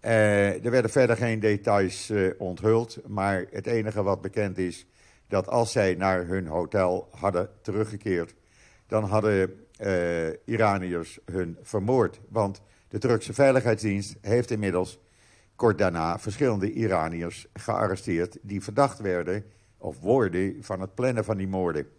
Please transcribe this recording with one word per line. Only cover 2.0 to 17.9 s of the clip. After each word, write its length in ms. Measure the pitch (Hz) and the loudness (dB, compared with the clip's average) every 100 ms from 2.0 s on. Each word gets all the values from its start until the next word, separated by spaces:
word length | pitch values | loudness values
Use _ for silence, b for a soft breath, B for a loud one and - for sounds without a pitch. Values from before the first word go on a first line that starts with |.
| - | -4
eh, 200 | 107 92 - | 0 0 0
onthuld. 600 | 95 87 104 113 117 - - | -8 -2 2 2 0 -10 -10
Maar 400 | 104 98 95 90 | -2 0 0 -4
het 160 | 95 98 | -8 -2
enige 360 | 117 107 107 | -2 0 -2
wat 180 | 98 92 | 0 0
bekend 380 | 95 107 101 87 | -2 -2 -2 -2
is, 280 | 90 85 - b b b _ | -4 -4 -18 b b b _
dat 200 | 98 92 | -2 0
als 240 | 120 113 | 0 2
zij 220 | - 98 | 2 2
naar 320 | 87 95 92 87 | 2 0 0 0
hun 200 | 92 87 | -4 -2
hotel 640 | 80 85 104 92 90 - | -4 -2 2 2 0 -4
hadden 400 | - 98 87 95 - | -4 -2 0 -4 -8
teruggekeerd, 720 | - 101 107 104 110 87 82 _ b b b b _ | -6 -4 -4 -4 -2 -2 -2 _ b b b b _
dan 180 | 107 | -2
hadden, 600 | 104 107 107 98 92 - - _ | 2 2 4 2 0 -4 -20 _
eh, 500 | 104 92 87 85 82 - | -2 0 0 0 -2 -6
Iraniërs 760 | - 113 110 98 90 87 82 - | -6 2 2 2 -2 -6 -6 -14
hun 340 | - 90 87 82 | -8 -4 -4 -8
vermoord. 580 | - 107 98 127 92 - - | -6 -4 0 2 2 -2 -8
Want 340 | 113 101 98 b b b | -2 -2 -4 b b b
de 100 | - | -4
Turkse 340 | 120 113 - | 0 0 0
Veiligheidsdienst 840 | 113 139 131 120 110 104 98 98 - | 2 4 6 2 0 0 -2 -4 -10
heeft 300 | 101 120 120 | 0 0 0
inmiddels 500 | 110 101 90 92 - b b b b b - | -2 0 0 -2 -8 b b b b b 0
kort 220 | 117 104 | 2 4
daarna 400 | 95 87 82 87 | 2 2 -2 -2
verschillende 540 | - 101 139 104 95 | -6 0 0 2 -2
Iraniërs 720 | - 113 90 78 85 85 - - | -2 0 0 0 -4 -6 -10 -18
gearresteerd 880 | - - 104 104 | -12 -4 0 0